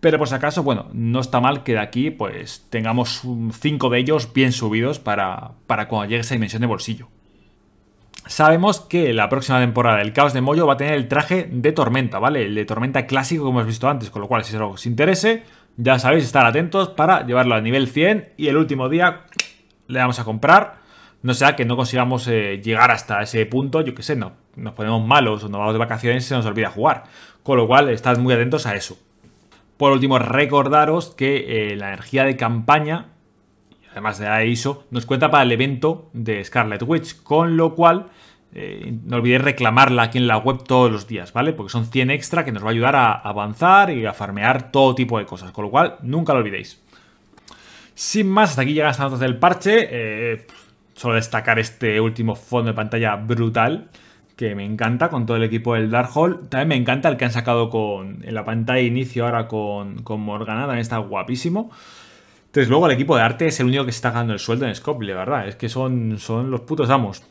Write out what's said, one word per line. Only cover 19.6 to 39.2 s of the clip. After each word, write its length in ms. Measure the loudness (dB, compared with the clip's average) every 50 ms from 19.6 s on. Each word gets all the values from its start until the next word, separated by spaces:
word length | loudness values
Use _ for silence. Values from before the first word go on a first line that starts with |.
| _ _ _ _ _ _
le 120 | -2 0
vamos 200 | 0 0 0 -2
a 40 | -4
comprar. 560 | -6 -6 -2 4 6 6 6 6 2 -8 -18 _ _ -20 -20 -20 -20 _ _ -4
No 100 | -4 0
sea 240 | 4 4 2 4 2
que 80 | -2
no 100 | -2 0
consigamos, 500 | -2 -2 -2 0 0 0 0 0 -4 -2 -2
eh, 320 | 0 0 0 -2 -6 -6 -4
llegar 260 | -2 2 4 4 4
hasta 300 | 4 2 -2 -4 -4 -4
ese 240 | -4 -2 0 -2 -2
punto, 360 | 0 0 -4 -4 -2 -2 -2
yo 120 | -2 -2 -6
qué 100 | -10 -6
sé, 120 | -4 -4
no, 160 | -4 -4 -8 -12 _ _ _ _
nos 200 | -14 -14 -14 -10
ponemos 300 | -6 -4 -2 0 0 2
malos 380 | 4 4 4 6 4 0 -2 -6
o 60 | -8
nos 100 | -6 -4
vamos 140 | -2 0 0
de 60 | 0
vacaciones 440 | -2 -2 -4 -4 -2 -2 -2 -2 -2
y 40 | -2
se 60 | -4
nos 100 | -2 -2
olvida 240 | -2 -2 -2 -4 -4
jugar. 340 | -4 0 0 0 0 0 -6 -20 -20 -20 -20 -20 _ _ _
Con 140 | 0 2 2
lo 100 | 4 6
cual, 220 | 6 6 6 4
estad 280 | 0 -2 2 0 2 2
muy 160 | 2 2 2
atentos 320 | 2 2 0 0 -2 -2
a 100 | -4 -6
eso. 220 | -6 -8 -10 -14 _ _ _ _ _ _ -20 _ _ _ _ _ _ _ _ _
Por 180 | _ 4 4 4
último, 260 | 4 4 2 2 2
recordaros 960 | 2 2 0 0 2 4 4 2 4 6 6 6 6 6 2 0 -2 -6 -6
que, 560 | -4 -2 0 0 -2 -2 -2 -4 -2 -2 -2
eh, 40 | -4 -6
la 100 | -8 -10
energía 380 | -10 -10 -12 -4 0 2 2
de 100 | 2 0
campaña, 720 | 0 -2 -2 -2 -2 2 2 2 2 2 -2 -6 -8 -8 -14 _ _ _ _ _ _ _ _ _ _ _ _ _ _ _ _
además 260 | -16 -6 -6 -6 -6 -4
de 100 | -2 0
la 160 | 2 2 2
iso, 420 | 2 0 0 -2 -4 -6 -6 -10 _
nos 140 | -6 -6 -4
cuenta 260 | -2 0 2 2 4
para 120 | 6 4 4
el 100 | 4 4
evento 560 | 2 0 0 -2 0 0 -2 -2 -2 -8 _
de 320 | _ -8 -4 -4 -4 -4 -6
Scarlet 400 | -4 -2 -2 0 0 -2 -6 -4
Witch, 400 | -2 -2 -2 -2 -6 -16 _ _
con 320 | 0 2 2 2 4 2
lo 200 | 2 2 2 2
cual, 320 | 4 6 6 6 4 -2 -10 _ _ -20 -20 _ _ _ _ -16
eh, 400 | -14 -14 -12 -12 -12 -10 -10 -10 -10 -8
no 120 | -6 -4
olvidéis 240 | -2